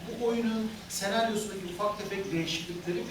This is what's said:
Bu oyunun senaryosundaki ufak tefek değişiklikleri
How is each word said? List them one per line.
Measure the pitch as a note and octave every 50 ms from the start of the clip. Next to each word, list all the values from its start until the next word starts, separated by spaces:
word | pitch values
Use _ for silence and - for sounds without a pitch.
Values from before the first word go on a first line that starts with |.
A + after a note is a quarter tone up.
| -
Bu | - A3 A#3 A#3+
oyunun | A#3 A#3 A#3 A#3 A3 A3 A3 A3 A3 - - - -
senaryosundaki | - - G3 G3+ A3+ A3+ A3+ A3+ G#3 A3 G#3+ G3+ G3 F#3+ F3+ F3 F3
ufak | G3+ G#3 G#3 G#3
tefek | G#3 F#3+ - G3+ G3 F#3+ -
değişiklikleri | E3 E3 D#3 - - - - F3 E3+ - - F3 F3 - - -